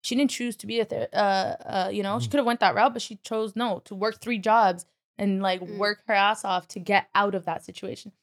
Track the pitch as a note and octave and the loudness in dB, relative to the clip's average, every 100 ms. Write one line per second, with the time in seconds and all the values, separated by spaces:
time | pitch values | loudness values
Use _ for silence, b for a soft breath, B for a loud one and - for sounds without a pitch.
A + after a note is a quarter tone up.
0 | - B3 C#4 - A#3+ G#3+ G3+ A#3 G#3+ - | -2 2 2 0 -6 -8 -4 -2 -2 -4
1 | A2+ - G3+ F#3+ - - - F#3+ F#3 G3+ | -4 0 2 2 0 -4 -4 -4 -2 -2
2 | G3 A3 A#2+ C#4+ A#3+ A#3+ G#3+ - B3+ A#3+ | -4 -4 0 0 2 2 2 4 2 2
3 | - G#3+ - A3 A3 A3 A#3+ F3+ _ G3 | -10 -12 -6 -4 -4 -4 -4 -4 _ -4
4 | G#3+ G#3+ A#3+ A3+ G#3+ A3+ G3 F3 - _ | -4 -4 -6 -2 4 6 6 2 -10 _
5 | _ - G3+ F#3+ F#3+ F#3 F3+ G#3 G#3 G#3 | _ -2 0 2 0 -2 -4 -2 -2 -2
6 | - G3 G3+ G#3+ G3 F3+ - G3 F3 G3 | 0 4 4 2 -2 -2 -4 -10 2 2
7 | - G3 G3+ G3 F3 E3 - - F#3+ - | 4 0 2 0 -4 -6 -8 -12 -12 -12
8 | G#3 _ | -16 _